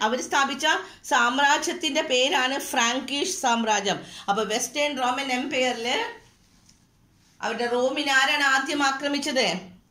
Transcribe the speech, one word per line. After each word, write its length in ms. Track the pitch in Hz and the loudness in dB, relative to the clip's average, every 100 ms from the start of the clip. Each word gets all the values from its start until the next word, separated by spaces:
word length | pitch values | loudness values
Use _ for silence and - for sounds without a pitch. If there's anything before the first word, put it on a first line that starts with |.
അവർ 160 | 220 262 | -2 -2
സ്ഥാപിച്ച 440 | - 294 269 277 311 370 - - | 0 0 0 0 0 0 -4 -16
സാമ്രാജ്യത്തിൻ്റെ 1000 | - 269 240 262 285 302 320 349 311 294 | 0 2 4 4 4 2 0 -4 -2 -2
പേരാണ് 540 | 311 254 262 269 254 277 | 2 2 2 2 0 -2
ഫ്രാങ്കിഷ് 760 | - 262 233 254 262 277 - - | -2 0 0 -2 -4 -4 -4 -2
സാമ്രാജ്യം. 640 | 247 233 220 208 196 151 - - - | 0 2 2 0 0 -4 -6 -6 -2
അപ്പോൾ 160 | 202 | -2
വെസ്റ്റേൺ 480 | 202 214 - 294 294 262 | 0 -2 -2 -2 -2 0
Roman 300 | 247 254 269 | -2 -2 -2
എംപയറിൽ 560 | 254 285 285 254 233 233 415 480 - - _ _ _ _ _ _ _ _ _ _ - | -4 -2 0 0 0 -2 -2 -4 -8 -20 _ _ _ _ _ _ _ _ _ _ -10
അവരുടെ 260 | 214 226 233 | -6 -4 0
റോമിനെ 460 | 247 262 302 285 | 2 2 0 2
ആരാണ് 320 | 262 269 294 | 4 4 4
ആദ്യം 380 | 277 269 285 285 | 2 2 0 0
ആക്രമിച്ചത്? 640 | 269 269 285 285 302 254 208 180 - - _ | 0 0 -2 -2 0 0 0 -2 -8 -20 _